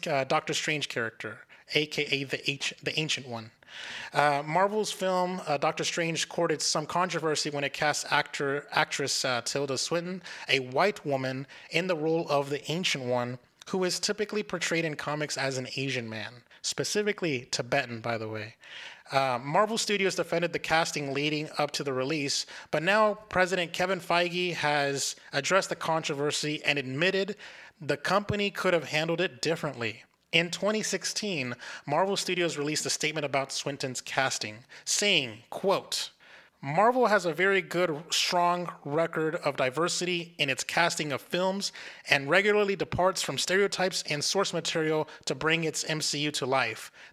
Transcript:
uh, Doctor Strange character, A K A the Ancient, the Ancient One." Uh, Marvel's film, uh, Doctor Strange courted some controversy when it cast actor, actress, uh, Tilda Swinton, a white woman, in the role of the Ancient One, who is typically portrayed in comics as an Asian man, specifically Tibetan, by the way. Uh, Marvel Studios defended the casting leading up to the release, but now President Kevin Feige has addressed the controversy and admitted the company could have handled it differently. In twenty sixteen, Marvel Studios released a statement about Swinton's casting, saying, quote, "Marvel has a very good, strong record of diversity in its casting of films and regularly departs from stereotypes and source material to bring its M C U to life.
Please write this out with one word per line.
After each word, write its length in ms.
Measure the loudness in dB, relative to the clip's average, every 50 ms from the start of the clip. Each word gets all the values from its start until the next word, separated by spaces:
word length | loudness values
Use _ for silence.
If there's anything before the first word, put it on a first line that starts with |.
| -4
uh, 160 | -2 0 0 2
Doctor 300 | 2 2 0 0 0 -2
Strange 360 | -2 0 0 0 0 -2 -2
character, 560 | -2 -2 -2 -4 -4 -8 -10 -10 -12 -14 -18 -20 -20 -20 -6 -2 0
A 100 | 0 0
K 180 | 0 -2 -4 -2 0
A 120 | -2 -2 -2
the 260 | -4 -6 -4 -4 -4
Ancient, 340 | -4 -4 -4 -6 -6 -6 -6
the 160 | -4 -2 -2
Ancient 280 | -2 -2 -2 -4 -6
One." 240 | -8 -10 -10 -10 -12 -18 _ _ -18 -16 -14 -12 -10 -10 -10 -10 -2
Uh, 300 | 2 4 4 4 4 2 0
Marvel's 480 | 0 2 4 4 4 2 0 0 -2
film, 480 | -2 -2 0 2 2 2 2 0 -2 -4 -2
uh, 120 | -2 0
Doctor 260 | 2 2 0 0 0 -2
Strange 440 | -2 0 0 0 0 0 -2 -4 -2
courted 340 | 0 0 2 2 2 0 0
some 240 | 0 0 0 -2
controversy 640 | 0 0 0 0 0 0 0 0 0 0 0 0 -2
when 120 | -2 -2 -2
it 100 | -2 0
cast 380 | 2 2 2 2 2 0 2
actor, 540 | 2 2 2 0 -2 -4 -2 -2 -2 -2 -4 0
actress, 520 | 2 2 2 2 0 -2 -2 -2 0 0 0
uh, 180 | 0 0 0
Tilda 360 | 0 -2 -2 -2 0 0 -2
Swinton, 460 | -2 -2 0 -2 -2 -2 -4 -8 -10 -10 -12 -14 -8 -2 2
a 100 | 2 2
white 460 | 2 2 2 2 2 2 2 -2 -4
woman, 400 | -2 -2 -2 -2 -2 -4 -6 -8 -10 -14 -20 -8 -2
in 160 | -2 0 0
the 100 | 0 0
role 320 | 0 2 2 2 2 2
of 220 | 2 2 0 2 0
the 200 | -4 -6 -4 -4
Ancient 320 | -2 -2 0 -2 -2 -2 -2
One, 340 | -2 0 0 -2 -2 -6 -10 _ _ _ -20 -8 -4
who 140 | -2 0 0
is 160 | 0 0 -2
typically 420 | -2 -2 -2 -2 -4 -4 -4 -4
portrayed 440 | -4 -4 -4 -4 -2 0 0 0 0
in 100 | -2 -4
comics 420 | -4 -4 -4 -4 -2 -2 -4 -2
as 220 | -2 -2 -2 -2 -4
an 80 | -6 -6 -4
Asian 340 | -4 -4 -2 -2 -4 -4 -6
man, 320 | -6 -8 -10 -10 -12 -16 -20 _ -14 -8 -6
specifically 840 | -4 -2 -2 -2 -2 0 0 0 0 -2 0 0 0 0 -2 -4 -4
Tibetan, 500 | -4 -4 -2 0 0 0 0 0 -4 -6
by 160 | -4 -4 -4
the 100 | -4 -4
way. 280 | -6 -6 -8 -8 -10 -14 _ -20 -18 -16 -16 -16 -16 -18 -18 -6 0
Uh, 280 | 2 2 2 2 0 -2 0
Marvel 340 | 2 4 4 4 4 2
Studios 380 | 0 0 0 2 2 2 2 2
defended 380 | 0 -2 0 0 0 0 0 -2
the 60 | -2
casting 540 | 0 2 4 4 4 2 -2 -4 -4 -2 -2
leading 360 | 0 0 0 0 -2 -4 -4 -2
up 140 | -2 0 0
to 120 | -2 -4 -4
the 100 | -2 -2
release, 520 | -2 0 0 0 -2 -2 -2 -2 -2 -4 -6 -10 -16 -8 -4
but 100 | -2 0
now 320 | 2 4 4 6 4 4 2 -2 -6 -2
President 440 | 2 2 2 4 2 0 -2 -2 -2
Kevin 260 | 0 0 0 0 -2
Feige 540 | 0 2 2 2 2 2 0 -2 -2 -2 -2
has 600 | 0 2 2 2 2 2 2 0 0 -2 -4 -6 -8 -10 -6 -4
addressed 360 | -2 2 4 4 2 2 0
the 60 | -4
controversy 880 | -4 -2 0 0 0 0 -2 -2 -2 0 0 0 -2 -2 -2 -4 -2 0
and 140 | 0 0 0
admitted 560 | -2 -2 0 0 2 2 2 0 -2 -4 -6 -10 -14 -18 -18 -20 -20 -20 -18 -6
the 180 | -2 -2 -2
company 520 | 0 0 2 2 2 2 0 0 0 0 -2
could 240 | -2 0 2 4 4
have 120 | 2 2
handled 360 | 2 0 0 2 2 4 2
it 200 | 2 2 0 -2
differently. 600 | 0 0 0 0 -2 -6 -4 -4 -4 -4 -4 -6 -14 _ _ _ _ _ 4
In 180 | 4 4 2
twenty 320 | 0 -2 0 0 0 0 -2
sixteen, 720 | -2 -2 -2 -2 -4 -4 -4 -4 -2 -2 -2 -4 -4 -6 -8 -10 -12 -14 -10 -4
Marvel 320 | 0 2 2 2 2 0
Studios 400 | 0 0 0 0 2 0 0 0
released 280 | -2 -2 -2 -2 -2 -2
a 40 | -2
statement 360 | -2 -2 -2 -2 -2 -2 -2
about 280 | 0 0 0 -2 -2 -4
Swinton's 480 | -4 -4 -4 -4 -4 -6 -6 -6 -8
casting, 640 | -8 -2 0 2 2 2 2 -2 -6 -6 -10 -12 -18 -20 -20 -10 -4
saying, 600 | -2 0 2 4 4 4 4 2 0 -6 -12 -14 -12
quote, 600 | -8 -2 2 2 2 2 0 -4 -6 -6 -6 -8 -12 _ -20 -20 -20 -20 -20 _ _ _
"Marvel 460 | -6 -2 2 4 4 6 6 4 4
has 180 | 4 4 4 2
a 80 | 0 0
very 280 | 2 2 4 4 2
good, 420 | 0 0 0 0 0 0 0 -4 -4 -2
strong 600 | 0 0 2 2 2 4 4 4 2 2 -2 -6 -8 -10 -6
record 520 | -2 0 0 0 0 0 -2 -2 -2 -2
of 200 | -2 -2 -2 0
diversity 800 | 2 0 0 2 0 0 0 0 0 -2 -2 -2 -2 -4 -4 -4
in 120 | 0 0 0
its 160 | 0 -2 -2
casting 480 | 0 2 4 4 4 2 0 -2 -2 -4
of 80 | -4
films 500 | -4 -2 0 0 2 0 0 -2 -4 -6 -6 -10 -14 -16 -16 -6 0 2
and 200 | 2 2 4 4
regularly 460 | 4 4 6 6 4 4 4 2 2
departs 460 | 0 -2 -2 2 2 4 4 2 0
from 160 | -2 -2 -2
stereotypes 640 | -2 0 2 4 4 4 2 2 0 0 0 0 -2 -2 -2
and 120 | -2 -2
source 300 | 0 0 2 2 2 0
material 560 | 0 -2 -2 -2 0 0 2 2 2 0 0 -2 -8 -8 -4
to 100 | -4 -2
bring 300 | 0 2 2 4 4 2
its 220 | 0 -2 -2 -2
M 160 | -2 -2 -2
C 180 | 0 -2 0 0
U 120 | -2 -2
to 140 | -2 -2 0
life. 460 | 2 2 2 2 2 -2 -6 -12 -16 -18 -20 -20 -18